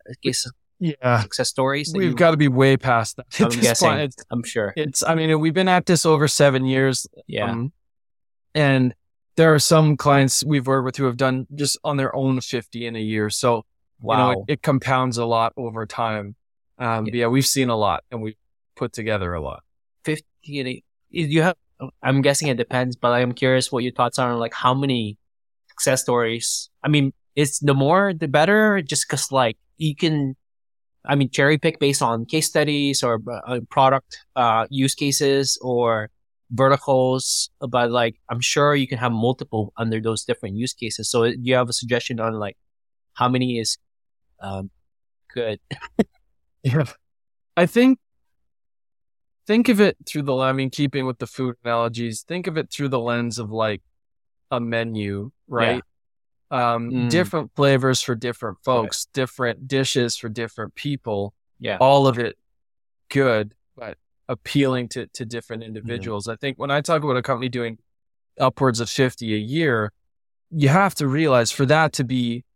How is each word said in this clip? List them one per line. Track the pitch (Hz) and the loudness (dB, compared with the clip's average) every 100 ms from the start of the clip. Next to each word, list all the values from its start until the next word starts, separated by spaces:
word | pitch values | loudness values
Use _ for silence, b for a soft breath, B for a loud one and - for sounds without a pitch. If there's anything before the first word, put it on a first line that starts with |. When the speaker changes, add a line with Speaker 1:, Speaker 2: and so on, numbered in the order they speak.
| - 127 | -18 -8
Speaker 1:
case | 131 123 123 - _ - | -4 -4 -8 -12 _ -6
Speaker 2:
Yeah. | 170 143 127 117 | -6 -2 2 2
Speaker 1:
success | 101 - 127 | 0 -4 -4
stories | - 131 143 151 | -2 -2 -2 -4
that | 190 | -2
Speaker 2:
We've | 180 | 0
Speaker 1:
you | |
Speaker 2:
gotta | 143 165 156 | 4 4 4
be | 143 | 4
way | 127 135 131 | 6 4 4
past | 131 117 110 - | 2 0 0 -8
that | - | -8
<laughs> | - | 0
at | |
Speaker 1:
I'm | 226 | 0
Speaker 2:
this | 240 | 4
Speaker 1:
guessing. | 160 117 165 | 2 4 2
Speaker 2:
point. | 147 | 2
It's, | 143 - - | -2 -6 -8
Speaker 1:
I'm | 120 | -6
sure. | 117 117 101 - | -4 -4 -4 -4
Speaker 2:
it's, | 151 - | -4 -2
I | - | 0
mean, | 160 160 156 | 0 2 2
we've | 160 | 2
been | 170 185 | 2 2
at | 180 - | 2 4
this | 165 | 2
over | 165 151 147 | 4 4 2
seven | - 143 131 131 | 4 4 4 2
years. | 131 135 123 - - - | 2 2 0 -8 -16 -10
Speaker 1:
Yeah. | 104 117 | -4 -4
Speaker 2:
Um, | 117 139 _ _ _ _ _ _ _ _ | -4 -6 _ _ _ _ _ _ _ _
and | 151 143 131 127 - _ _ _ - | 0 2 4 2 0 _ _ _ 4
there | 160 | 6
are | 151 | 6
some | - 160 156 143 | 6 6 6 4
clients | 143 139 135 - | 4 4 4 2
we've | 131 143 127 | 0 0 2
worked | 135 | 0
with | 127 139 | 0 -2
who | |
have | 131 120 | -2 0
done | 131 131 127 | 0 -2 -6
just | 147 139 - | -4 -4 -2
on | 151 139 | -2 -2
their | 135 | -2
own | 135 135 127 | 0 0 0
fifty | - 120 - 117 | -2 -6 -6 -10
in | 117 113 | -8 -6
a | |
year. | 107 110 104 | -2 -2 -2
So, | - 123 113 - _ _ _ | 0 0 0 -4 _ _ _
Speaker 1:
Wow. | 113 110 | -2 2
Speaker 2:
you | 117 | 2
know, | 98 107 | 0 -2
it, | |
it | 147 | -2
compounds | 156 135 131 131 127 117 | 0 0 2 0 0 -2
a | |
lot | 117 117 117 - | 0 2 0 -2
over | 117 113 107 | -8 -8 -10
time. | - 113 107 101 - _ _ _ - | -6 -4 -4 -8 -14 _ _ _ -8
Um, | 120 113 107 | -4 -2 -2
Speaker 1:
Yeah. | |
Speaker 2:
but | |
yeah, | 120 117 | -2 2
we've | 135 131 | 2 2
seen | 139 123 | 0 0
a | 110 | 2
lot | 98 82 - | 0 -2 -6
and | 117 | -10
we've | 110 - _ _ _ - | -10 -12 _ _ _ -8
put | 123 | -8
together | - 110 104 87 | -6 -4 -2 -2
a | 85 | -4
lot. | 69 - _ _ _ _ | -8 -10 _ _ _ _
Speaker 1:
Fifty | - 151 _ _ 147 143 | -6 -6 _ _ -12 -8
in | 127 | -8
a, | 123 _ _ _ | -10 _ _ _
you | - 147 156 | -4 0 2
have, | 175 - _ - 131 - | 2 0 _ -18 -18 -6
I'm | 131 139 | 0 2
guessing | 135 139 151 | 2 2 0
it | 120 | -2
depends, | 117 127 127 120 | -2 -2 -4 -2
but | 120 | 0
I'm | 123 123 | 2 0
curious | 120 131 131 - | 0 2 2 0
what | 123 | -4
your | 123 | -4
thoughts | 127 120 - | 0 -2 0
are | 123 | -2
on, | 117 | -2
like, | 117 | -6
how | - 127 | 0 0
many | 135 139 123 107 104 _ _ _ _ _ | 2 0 -2 -4 -8 _ _ _ _ _
success | - 139 131 | -4 0 0
stories. | - 120 113 117 - - - _ | 0 0 0 -2 -6 -6 -10 _
I | 143 | 0
mean, | 147 139 - _ 143 | 2 2 -4 _ -2
it's | 143 - | -2 0
the | 143 | 0
more, | 139 139 185 202 | 2 4 2 2
the | 160 156 | -2 0
better, | 147 175 214 214 196 | 2 4 4 4 2
just | 139 143 - | -2 -4 -2
'cause, | 143 - | -4 0
like, | 135 117 - _ - | 2 2 -2 _ -4
you | 156 | -4
can, | 143 165 151 135 131 _ _ _ _ _ _ | 0 0 0 -2 -6 _ _ _ _ _ _
I | - 143 | 0 2
mean, | 131 | 2
cherry | - 143 151 | 2 4 4
pick | 165 - | 0 0
based | 139 139 | 0 2
on | 120 117 | 0 -2
case | 113 156 - | -2 -2 0
studies | 156 147 147 143 131 | 0 0 0 0 0
or, | 123 110 110 113 - | 0 -2 -4 -10 -6
uh, | 123 120 | -6 -2
product, | 143 160 135 - - _ | 2 4 2 -4 -20 _
uh, | 131 117 110 110 | 0 2 2 0
use | 135 135 | 0 -2
cases | - 147 - 139 139 135 - | 0 -2 0 2 2 0 -4
or | 127 120 117 110 107 _ _ _ - | -2 0 2 0 -4 _ _ _ -8
verticals, | 120 135 139 143 131 127 131 - - - - | 2 2 2 2 2 2 0 -2 -4 -6 -8
but, | 131 123 120 | -4 0 0
like, | 120 117 - - | 0 0 -4 -8
I'm | 120 | -4
sure | - 151 147 | -2 2 2
you | 143 127 | 2 0
can | 120 | -2
have | 123 | -2
multiple | 110 120 127 - 110 104 - | 0 0 -2 -4 -6 -6 -4
under | 113 110 | -4 -2
those | 113 110 | -2 -4
different | - 117 101 104 | -4 -6 -6 -6
use | 127 | -6
cases. | - - - 107 | -8 -10 -8 -2
So | 123 117 | 2 2
do | 127 | 0
you | 123 127 | 2 2
have | 120 | 2
a | |
suggestion | - 120 120 - 113 | -4 -2 -2 -2 -4
on, | 113 | -4
like, | 110 101 - _ _ _ _ _ | -4 -8 -10 _ _ _ _ _
how | - 127 | -4 0
many | 127 127 117 | 0 -2 -4
is, | 107 - _ _ _ _ _ _ | -4 -6 _ _ _ _ _ _
um, | 98 98 98 _ _ _ _ _ _ | -10 -10 -10 _ _ _ _ _ _
good? | 123 113 - - | -8 -6 -8 -10
<laughs> | - - - - _ _ _ _ _ | -16 -10 -4 -4 _ _ _ _ _
Speaker 2:
Yeah. | 131 147 127 - _ _ _ _ _ 170 | -2 0 -2 -6 _ _ _ _ _ 2
I | 180 | 2
think, | 233 254 254 _ _ _ _ _ _ _ _ _ _ _ _ _ _ - | 6 6 4 _ _ _ _ _ _ _ _ _ _ _ _ _ _ -2
think | 226 240 | 2 4
of | 202 | 4
it | 196 - - | 4 2 -6
through | 151 | -6
the, | 139 131 | -2 0
I | 131 | 0
mean, | 135 131 | 0 -2
keeping | - 143 139 131 | -2 -2 -2 -4
with | 120 | -6
the | 120 | -8
food | - 127 120 | -6 -6 -4
analogies, | 120 117 117 117 117 110 | -2 0 -2 -2 -8 -8
think | - 180 175 | -8 -8 -6
of | 156 | -6
it | - | -6
through | - 139 | -6 -2
the | 127 | -2
lens | 120 120 117 113 | -2 -2 -2 -6
of, | 107 | -6
like, | 110 110 95 _ _ _ _ _ _ - | -2 -2 -4 _ _ _ _ _ _ -8
a | 123 | -6
menu, | 117 117 117 110 101 98 117 _ - | -4 -4 -4 -4 -4 -6 -8 _ -6
Speaker 1:
Yeah. | 120 | -2
Speaker 2:
right? | 113 123 - _ _ _ _ _ - | 0 -2 -8 _ _ _ _ _ -6
Um, | 127 120 117 117 | -2 0 -2 -4
Speaker 1:
Mm. | 127 120 | -2 0
Speaker 2:
different | 160 101 156 135 - | 0 0 -4 -6 0
flavors | 139 131 131 127 | 4 4 2 0
for | - | -2
different | 113 123 - 113 90 | -4 -6 -6 -10 -8
Speaker 1:
Right. | 131 123 | -2 0
Speaker 2:
folks, | 107 - - | 0 -6 -8
different | 139 127 - 120 - 131 | -4 -4 -4 -4 -4 -2
dishes | 135 131 131 120 - | 0 0 0 -2 -4
for | 113 | -10
different | 110 113 - 107 | -8 -10 -10 -12
people. | - 143 135 113 101 101 _ _ - | -8 -8 -6 -4 -4 -6 _ _ -10
Speaker 1:
Yeah. | 117 95 | -6 2
Speaker 2:
All | 131 139 135 | 4 6 4
of | 120 | 2
it | 117 - _ _ _ _ _ _ - | -4 -8 _ _ _ _ _ _ -6
good, | 139 131 107 104 _ _ - | 0 2 0 -2 _ _ -18
but | 110 - _ _ - | -18 -18 _ _ -12
appealing | 123 - 143 135 127 117 | -12 -4 0 0 -2 -6
to, | 127 - | -12 -12
to | - | -12
different | 113 117 - 113 | -12 -12 -12 -14
Speaker 1:
Mm-hmm. | 113 110 | -12 -12
Speaker 2:
individuals. | 117 117 113 104 113 | -10 -8 -8 -8 -8
I | 113 | -8
think | 139 - | -8 -6
when | 139 | -2
I | 143 | -2
talk | 156 156 | 0 0
about | 147 127 | 0 -2
a | |
company | 127 120 127 | -2 -4 -4
doing | 120 117 113 _ _ _ _ _ - | -4 -6 -10 _ _ _ _ _ -2
upwards | 131 - 135 113 | -2 2 0 0
of | 117 | -2
fifty | - 131 - 113 | 0 0 -2 -4
a | 107 | -4
year, | 107 160 156 113 104 _ _ _ _ _ - | -4 -2 0 0 -2 _ _ _ _ _ -8
you | 165 135 | 2 4
have | 190 196 - | 4 2 0
to | 139 | -2
realize | 143 156 127 117 | 0 2 2 2
for | - 135 | 0 2
that | 156 156 | 4 2
to | - | 0
be | 123 127 120 120 - | -2 -2 -2 -6 -12